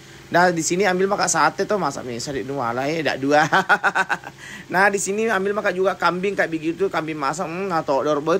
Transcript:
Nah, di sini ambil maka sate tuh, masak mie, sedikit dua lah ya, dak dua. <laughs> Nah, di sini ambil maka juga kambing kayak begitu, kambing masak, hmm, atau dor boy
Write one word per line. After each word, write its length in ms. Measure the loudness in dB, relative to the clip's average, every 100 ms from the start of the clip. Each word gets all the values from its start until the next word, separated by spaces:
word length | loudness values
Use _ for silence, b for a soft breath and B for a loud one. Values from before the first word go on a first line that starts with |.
| B B B
Nah, 240 | 4 4
di 80 | 2
sini 240 | 0 2
ambil 240 | 2 2 0
maka 240 | 0 0
sate 320 | 4 2 2
tuh, 160 | -2 0
masak 240 | -2 -4
mie, 160 | -8 -8
sedikit 320 | -6 -6 -6
dua 240 | -4 -4 -2
lah 140 | -2
ya, 240 | -2 -2
dak 40 | -2
dua. 240 | 2 4 4
<laughs> 60 | 4 4 2 2 0 -2 -4 -8 -18 B B B
Nah, 240 | 2 2
di 80 | 2
sini 320 | -2 -2 0
ambil 240 | 0 0 -2
maka 160 | -2
juga 240 | 0 0 0
kambing 400 | 0 0 -2 0
kayak 160 | -2
begitu, 400 | -2 -4 -2 -2
kambing 240 | -2 -4 -4
masak, 320 | -4 -4 -6
hmm, 240 | -6 -4
atau 320 | -2 0 0
dor 160 | 2 0
boy 160 | 0 0